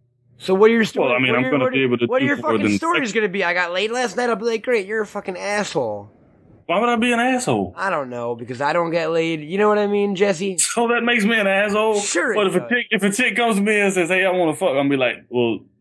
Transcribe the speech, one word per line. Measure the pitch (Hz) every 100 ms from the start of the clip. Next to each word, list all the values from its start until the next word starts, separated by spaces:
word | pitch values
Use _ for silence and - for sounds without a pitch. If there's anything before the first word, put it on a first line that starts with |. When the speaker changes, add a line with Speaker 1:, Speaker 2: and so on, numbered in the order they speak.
| _ _ _ -
Speaker 1:
So | -
what | 190 220
are |
your | 233
stories? | 208 220 247
Speaker 2:
Well, | 247
I |
mean, | 131
Speaker 1:
What |
are | 120
Speaker 2:
I'm |
Speaker 1:
your, | 254
Speaker 2:
gonna | 143
Speaker 1:
what | -
Speaker 2:
be | 135
able | 131 120
to | 120
Speaker 1:
what | 262
are |
Speaker 2:
do | -
Speaker 1:
your | 285
Speaker 2:
more | 311
Speaker 1:
fucking | 208 104
Speaker 2:
than | -
Speaker 1:
stories | 330 339 233
Speaker 2:
sex. |
Speaker 1:
gonna | 214 208
be? | 190
I | 175
got | 175 175
laid | 180 214
last | 247 240 185
night. | 240
I'll | 208
be |
like, | 233 226
"Great, | 254 233 190
you're | 220
a | 208
fucking | 202 196 180
asshole." | 196 208 196 160 117 104 104 - _ _ - - -
Speaker 2:
Why | 180
would | 240
I | 233
be | 247
an | 233
asshole? | 247 254 170 107 90 180
Speaker 1:
I | 190
don't | 160 131
know, | 120 120 117
because | 120 123
I | 143
don't | 175 165
get | 165 160
laid. | 165 165 160
You | 151 202
know | 214
what | 208
I | 202
mean, | 208 202
Jesse? | 185 202 160 196 175
Speaker 2:
So | - 233 233
that | 240
makes | 233 240
me | 202 226
an | 196
asshole? | 190 208 208 220 208
Speaker 1:
Sure | 202 339 294
it | 208
Speaker 2:
What | 196
if |
a | 175
Speaker 1:
does. | -
Speaker 2:
chick, | 240 -
if | 220
a | 202
chick | 196 247 208
comes | 233 196
to |
me | 202 208
and | 196
says, | 185 165
"Hey, | 185
I | 185
wanna | 185 165
fuck," | 147 185 135
I'm | 143
be | 139
like, | 123 110 -
"Well, | 120 117 101 - _